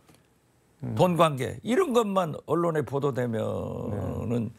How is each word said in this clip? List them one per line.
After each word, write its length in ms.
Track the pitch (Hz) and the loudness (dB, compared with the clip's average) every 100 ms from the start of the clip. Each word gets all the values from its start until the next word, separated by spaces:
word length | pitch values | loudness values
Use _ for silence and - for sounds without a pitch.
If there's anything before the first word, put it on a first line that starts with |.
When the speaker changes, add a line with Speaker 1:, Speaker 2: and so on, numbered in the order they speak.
| _ - _ _ _ _ _ - | _ -20 _ _ _ _ _ -12
Speaker 1:
음. 120 | 127 110 | -6 2
Speaker 2:
돈 220 | 180 165 | 4 6
관계 420 | 165 131 123 - | 4 4 -4 -4
이런 300 | - 262 349 | 0 2 4
것만 440 | 233 208 190 170 - - | 2 2 0 0 -4 -2
언론에 380 | 160 170 156 | 0 2 0
보도되면은 1600 | 117 135 143 127 123 110 107 101 95 92 - 104 95 95 98 120 | -2 -2 0 0 -2 -2 -2 -2 -4 -6 -6 -4 -4 -4 -2 -2
Speaker 1:
네. 40 | 107 | -4